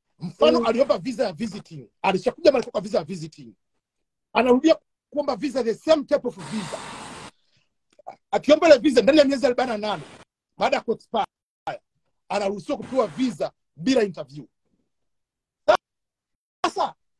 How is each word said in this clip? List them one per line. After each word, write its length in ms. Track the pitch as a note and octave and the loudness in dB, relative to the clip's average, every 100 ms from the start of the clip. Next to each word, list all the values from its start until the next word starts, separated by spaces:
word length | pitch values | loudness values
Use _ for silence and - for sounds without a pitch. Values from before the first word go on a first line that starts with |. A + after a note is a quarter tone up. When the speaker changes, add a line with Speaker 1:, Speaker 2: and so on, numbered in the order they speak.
| _ _ | _ _
Speaker 1:
mfano 400 | F3 - A#3 B3 | -14 2 4 4
Speaker 2:
Mm. 60 | A#3 | 2
Speaker 1:
aliomba 320 | A3+ C#4 A#3+ | 0 0 0
visa 260 | E3+ A3+ | -2 -4
ya 100 | A3+ | -6
visiting, 560 | D3+ A3 F#3+ - D#3 A#2+ _ | -4 -8 -10 -16 -20 -20 _
alishakuja 500 | F#3+ F#3+ A#3 - E4 | -2 0 -2 2 4
Marekani 200 | C4 - | 4 -2
kwa 100 | - | -8
visa 160 | G#3 G3+ | -4 -4
ya 60 | |
visiting, 500 | D#3 F#3+ D#3 - A#2+ - _ _ _ _ _ _ _ | -4 -10 -12 -16 -20 -20 _ _ _ _ _ _ _
anarudia 420 | - B3 B3 D#4+ D#4 _ _ _ | -2 2 4 4 2 _ _ _
kuomba 260 | C#4+ C#4 A#3 | -6 -4 -4
visa, 280 | C#4 C4+ | -4 -2
the 100 | A3+ G3+ | -4 -4
same 280 | D#4 D#4 | 2 2
type 240 | A3 C#4+ B3 | 2 -2 -2
of 80 | G3 D3 | -10 -10
visa. 260 | G#3+ E3+ - - - - - - _ _ _ _ _ _ _ - - _ | -10 -8 -12 -12 -16 -16 -16 -20 _ _ _ _ _ _ _ -20 -20 _
Akiomba 360 | G#3 - D#4 E4+ | -4 4 4 8
ile 100 | C4+ | 6
visa 240 | D4 B3 | 6 4
ndani 160 | G3+ D#4 | 4 6
ya 60 | C#4 | 4
miezi 200 | C4+ B3 | 2 0
arobaini 260 | B3 B3 | 0 -2
na 60 | G#3+ | -4
nane 260 | G#3+ F3+ - - - _ _ - | -4 -6 -10 -20 -20 _ _ -4
baada 180 | A#3 - | -2 -2
ya 40 | |
kuexpire, 420 | - A2 _ A2 - _ _ _ - - _ _ _ _ _ | -4 -8 _ -6 -6 _ _ _ -12 -12 _ _ _ _ _
anaruhusiwa 480 | G3+ G3 G3+ - C#4 | -4 -4 -6 -8 -8
kupewa 300 | - C4 G#3+ | -4 -2 -2
visa 440 | C#3+ B3+ E3 D#3 - _ - | -2 -4 -4 -10 -10 _ -6
bila 280 | F3+ C4 | 0 2
interview. 420 | G#3 E3 C3 D3 - _ _ _ _ _ _ _ _ _ _ _ - E4+ - _ _ _ _ _ _ _ E4+ | 0 -4 -14 -16 -20 _ _ _ _ _ _ _ _ _ _ _ 0 0 0 _ _ _ _ _ _ _ -6
Sasa, 280 | F#4+ D4+ - _ _ | -4 -6 -8 _ _